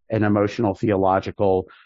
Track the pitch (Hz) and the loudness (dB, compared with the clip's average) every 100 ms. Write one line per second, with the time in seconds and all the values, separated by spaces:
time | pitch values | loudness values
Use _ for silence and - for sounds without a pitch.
0 | - 110 104 104 104 - 107 98 110 95 | -6 -2 2 2 0 -2 -4 -2 -2 0
1 | 95 95 95 - 101 92 92 - | 2 0 -2 -2 0 0 -4 -14